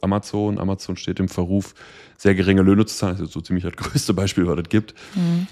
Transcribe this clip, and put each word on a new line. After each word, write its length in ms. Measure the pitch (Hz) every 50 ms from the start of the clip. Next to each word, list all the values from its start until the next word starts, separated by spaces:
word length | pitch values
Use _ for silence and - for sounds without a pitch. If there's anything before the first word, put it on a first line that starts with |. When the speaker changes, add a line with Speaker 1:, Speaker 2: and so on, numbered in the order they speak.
| -
Speaker 1:
Amazon. 560 | 95 101 104 - - - 104 104 104 101 95
Amazon 380 | 90 95 98 - - - 92
steht 240 | - - - 90 -
im 80 | 95 92
Verruf, 440 | - - 87 85 98 101 95 - - - - - - - - - _
sehr 180 | - - 101 95
geringe 260 | 92 92 95 98 95
Löhne 240 | 92 98 101 104 107
zu 80 | - -
zahlen. 180 | - 107 92 90
Das 100 | 95 85
ist 40 | 82 -
so 60 | 85
ziemlich 240 | 82 - 92 90 90
das 100 | 87 -
größte 360 | - - - - - - - 95
Beispiel, 320 | 90 98 95 - 98 87
was 100 | 87 80 76
es 80 | -
gibt. 280 | - - 107 101 - - - - - -
Speaker 2:
Mhm. 320 | 196 175 170 170 175 185 -